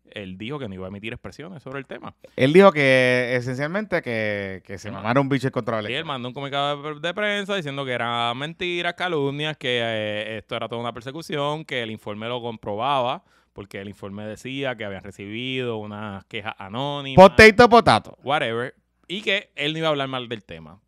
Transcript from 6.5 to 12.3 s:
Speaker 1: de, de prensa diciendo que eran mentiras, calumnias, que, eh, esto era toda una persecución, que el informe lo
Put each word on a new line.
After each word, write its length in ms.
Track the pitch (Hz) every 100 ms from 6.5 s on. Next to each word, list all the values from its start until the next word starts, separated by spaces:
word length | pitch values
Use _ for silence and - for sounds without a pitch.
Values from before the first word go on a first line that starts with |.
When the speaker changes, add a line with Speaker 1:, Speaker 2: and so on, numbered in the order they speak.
| 139 143 143 147 147
Speaker 1:
de, 40 |
de 140 | 170
prensa 420 | 185 208 202 196 202
diciendo 300 | 143 139 131
que 60 |
eran 440 | 120 117 120 117 120
mentiras, 600 | 151 165 180 175 175 170
calumnias, 640 | 180 156 139 143 156 151
que, 220 | 127 123
eh, 560 | 117 110 107 104 107 110
esto 160 | - 117
era 120 | 113
toda 140 | 117
una 100 | 120
persecución, 720 | 117 117 156 - 147 143 151 151
que 180 | 131
el 80 | 113
informe 360 | 107 110 104
lo 140 | 113